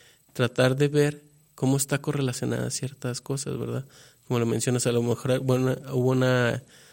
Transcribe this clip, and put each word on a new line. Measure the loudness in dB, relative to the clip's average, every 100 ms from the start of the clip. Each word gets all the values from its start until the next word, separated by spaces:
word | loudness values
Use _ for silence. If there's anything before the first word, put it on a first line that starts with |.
| -20 _ _
tratar | -2 0 2 2 2
de | 2
ver | 2 2 -2 -14 _ _
cómo | -2 2 2
está | 0 -2
correlacionada | -2 -2 -2 -2 -4 -2 -4
ciertas | -4 -8 -8 -8 -8
cosas, | -6 -6 -6 -6
¿verdad? | -6 -6 -8 -18 -20 _ -2
Como | 0
lo | 2
mencionas, | 0 0 0 2
a |
lo | 2
mejor, | 0 0 0 0
bueno, | 2 2 2 -2 -4
hubo | 0 2
una, | 4 2 2 2 -2 -6 -20 -20